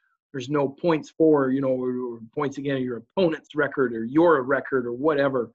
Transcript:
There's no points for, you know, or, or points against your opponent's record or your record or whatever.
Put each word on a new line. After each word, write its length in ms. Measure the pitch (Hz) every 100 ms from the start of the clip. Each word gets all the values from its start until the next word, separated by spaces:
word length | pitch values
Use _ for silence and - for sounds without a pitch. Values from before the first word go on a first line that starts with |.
| _ _ _
There's 160 | 135 127
no 200 | 147 135
points 420 | - 175 156 -
for, 400 | - 160 147 131
you 100 | 135
know, 100 | 131
or, 280 | 127 127 123
or 220 | 123 117 113
points 240 | 147 143 143
against 240 | 139 135
your 160 | 127 113
opponent's 560 | - 196 175 151 - 147
record 380 | 139 - 123
or 100 | 113
your 380 | 113 147 175 147
record 440 | 127 135 - 131 120
or 60 |
whatever. 580 | 120 156 139 139 127 113